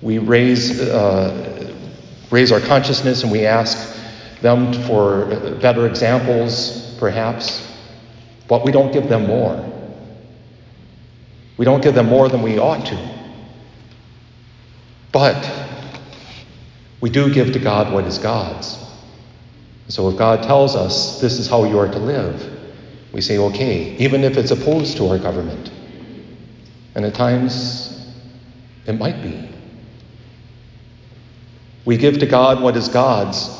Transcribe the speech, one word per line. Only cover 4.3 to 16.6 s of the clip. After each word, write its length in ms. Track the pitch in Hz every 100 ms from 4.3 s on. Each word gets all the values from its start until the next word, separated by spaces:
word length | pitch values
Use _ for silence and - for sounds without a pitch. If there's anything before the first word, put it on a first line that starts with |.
| -
them 300 | 117 123 123
for 540 | 123 - 110 101 98 101 104 - 78
better 240 | 123 117 117
examples, 1080 | - 117 123 123 120 117 - - - - -
perhaps, 640 | 110 98 113 113 - - - - - - - - - - -
but 160 | 120
we 80 | 123
don't 200 | 135 135
give 160 | 147 -
them 180 | 113 101
more. 380 | 117 110 82 - - - - - - - - - - - - - - - - - - - -
We 80 |
don't 180 | 127 135
give 120 | 147
them 120 | 127 113
more 220 | 127 131
than 140 | 123
we 160 | 113 107
ought 260 | 127 160 -
to. 120 | 95 87 - - - - - - - - - - - - - - - - - - - -
But 360 | 131 139 98 - - - 131 - - - - - - - -